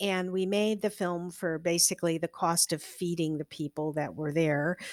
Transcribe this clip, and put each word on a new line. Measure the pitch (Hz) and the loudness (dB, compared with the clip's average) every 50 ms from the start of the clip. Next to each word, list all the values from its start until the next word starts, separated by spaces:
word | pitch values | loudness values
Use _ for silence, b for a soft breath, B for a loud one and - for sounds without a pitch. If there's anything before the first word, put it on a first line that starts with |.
and | 196 202 185 185 180 185 | -2 0 0 0 0 0
we | 185 190 185 | 0 0 0
made | 190 202 208 214 214 214 202 | 2 2 2 2 2 2 0
the | - 208 | 0 -2
film | 208 - 196 175 175 170 175 180 | 0 0 -2 0 0 -2 -4 -6
for | - - 196 170 160 156 | -6 -4 -2 -2 -2 0
basically | 170 175 170 170 - - 185 - - 170 165 | 0 2 4 4 4 2 2 2 0 0 2
the | 160 170 | 0 -2
cost | 165 - - 185 165 170 170 - - 165 | -4 -2 0 0 2 4 2 2 2 0
of | 147 | -4
feeding | - - - - 185 170 170 170 165 156 156 | -4 -12 -8 -4 -2 -2 0 0 0 0 -2
the | 147 147 | -4 -6
people | - - - 151 147 - 156 151 156 147 | -8 -8 -8 -8 -6 -4 -4 -4 -2 -2
that | 151 147 - - | -2 -4 -4 -4
were | 147 156 151 147 | -4 -4 0 2
there. | 165 165 156 147 143 147 170 180 B B B | 2 4 4 4 2 2 0 -2 B B B